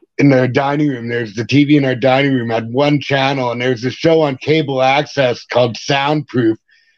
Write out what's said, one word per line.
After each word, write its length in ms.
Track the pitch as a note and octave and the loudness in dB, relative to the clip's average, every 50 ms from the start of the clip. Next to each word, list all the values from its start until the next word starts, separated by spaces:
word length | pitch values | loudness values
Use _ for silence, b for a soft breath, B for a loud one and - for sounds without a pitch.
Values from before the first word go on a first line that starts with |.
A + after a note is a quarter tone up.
| _ _ _ | _ _ _
in 160 | - C#3+ C#3+ C3+ | 2 4 4 6
our 140 | B2+ C3 | 4 2
dining 420 | C3 A#2 C#3 C#3 C#3+ C#3+ D3+ D3+ D3 | 2 0 0 0 0 0 0 0 -2
room, 180 | C3 A#2+ A2+ | -2 -4 -6
there's 280 | A#2 A#2+ A#2+ A#2+ G#2+ F#2+ | -6 -6 -6 -6 -6 -6
the 100 | A#2 A2+ | -8 -4
T 180 | - B2 C#3+ D3 | 0 2 2 4
V 140 | C#3 D3+ | 4 4
in 80 | C#3+ C#3 | 2 2
our 100 | C3 B2+ | 0 -2
dining 380 | A#2 C3 C3 B2+ C3+ C#3 C#3 C3+ | 0 2 2 2 2 2 0 0
room 160 | B2 A#2 A#2 | -2 -2 -2
had 240 | A2+ A#2 A2+ A#2 A#2+ | -4 -4 -4 -4 -2
one 260 | C3 C#3+ D3 D3 C#3 | 0 2 2 2 0
channel, 520 | - - C#3 C3+ C3+ C3+ C#3 C3+ B2+ A#2+ | 0 -2 -2 0 0 -2 -2 -2 -4 -4
and 100 | A#2 A#2+ | -4 -2
there's 240 | B2 C3 B2+ A2 A#2+ | -2 -2 -2 -2 -4
a 60 | B2+ | -6
show 300 | A2+ - - E3 D#3+ D#3+ | -6 0 2 2 4 4
on 140 | D#3 C#3+ C3 | 2 0 -2
cable 440 | - - - D#3 D#3+ D3 C3 C3+ C3 | -4 -2 0 0 0 0 -2 -2 0
access 640 | C3 C3 C3+ D3 D3 - - C#3 C3 B2 A#2 - - | 2 2 2 0 -2 -2 -2 0 0 0 0 -4 -8
called 320 | - - A#2+ B2 A#2 G#2 | -2 0 0 0 0 -2
Soundproof 800 | - - - C#3+ C3+ C#3 D3 D3+ D3+ - _ - B2+ A#2 A2 A2 - _ _ _ _ _ _ _ | -6 -4 -4 -2 -2 0 -2 -2 -2 -4 _ -2 0 0 0 0 -2 _ _ _ _ _ _ _